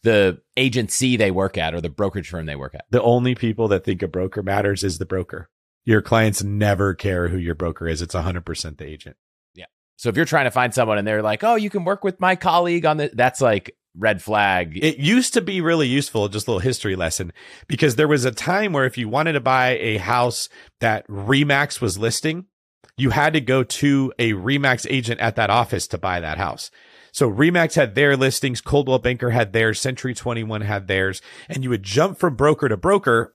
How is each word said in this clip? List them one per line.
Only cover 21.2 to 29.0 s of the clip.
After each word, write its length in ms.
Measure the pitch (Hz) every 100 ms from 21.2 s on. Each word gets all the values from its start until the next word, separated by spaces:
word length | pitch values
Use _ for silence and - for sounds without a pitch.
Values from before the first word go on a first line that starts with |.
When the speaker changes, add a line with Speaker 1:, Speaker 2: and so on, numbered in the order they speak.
| 101 139 147 139 143 -
Speaker 2:
was 160 | 117 92
listing, 480 | 113 - 160 160 185 _ _ _ _ -
you 140 | 131
had 240 | 113 151
to 80 | 156
go 220 | 120 131
to 500 | 123 - 147 139 135 -
a 140 | 117
remax 520 | 101 95 143 139 123 -
agent 300 | 131 117 117
at 160 | 113 104
that 120 | 107
office 380 | 110 120 98 -
to 100 | 85
buy 220 | 92 90
that 180 | 80 80
house. 320 | 92 - - _ _ - _
So 200 | - 127
remax 440 | 101 156 175 165 -
had 200 | 131 98
their 200 | 143 135
listings, 460 | 131 - 139 120
Coldwell 380 | - 143 135
Banker 320 | 131